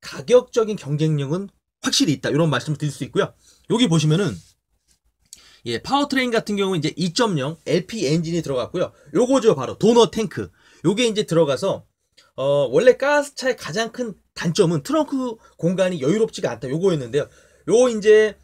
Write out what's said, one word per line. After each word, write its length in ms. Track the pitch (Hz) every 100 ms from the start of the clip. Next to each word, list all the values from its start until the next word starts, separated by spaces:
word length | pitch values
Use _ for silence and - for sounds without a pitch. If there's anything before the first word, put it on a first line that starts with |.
가격적인 760 | - - 135 247 - 247 214 208
경쟁력은 760 | 135 147 156 151 135 175 202 _ _ _
확실히 320 | 254 - 269
있다, 160 | 135 117
이런 220 | 139 165
말씀을 260 | 131 - 147
드릴 140 | 151
수 120 | - 123
있고요. 280 | 190 196 - _ _ _
여기 160 | 214 240
보시면은, 500 | 165 151 160 196 90 - _ _ _ _ _ _ _ _ - _ _ 117
예, 160 | 113
파워트레인 480 | - 269 277 269 247
같은 280 | 226 220 202
경우는 200 | 190 185
이제 160 | 151 -
이점영 640 | 175 160 233 160 131 165 -
엘피 400 | 160 - 226 139
엔진이 380 | 160 160 170
들어갔고요. 480 | 139 131 107 - - - - 165
요거죠, 400 | 247 269 214 147
바로 240 | 117 -
도너 320 | 202 240 220
탱크. 400 | 214 202 - 90 - _ _ 151
요게 220 | 208 240
이제 160 | 208
들어가서, 640 | - 165 156 127 190 - - _ _ _ _ -
어, 80 | 139 143 131
원래 280 | 135 247 247
가스차의 640 | 269 294 285 - 254 233
가장 340 | - 175 226
큰 220 | - 240 185 _ -
단점은 480 | - 165 170 165
트렁크 540 | - 311 294 269 254 220 _ _
공간이 440 | 165 185 185 175
여유롭지가 500 | 127 214 226 - 151
않다, 180 | 117 127
요거였는데요. 580 | 151 190 160 123 135 123 _ _ _ -
요 200 | 214 254
이제 480 | 220 208 214 214 202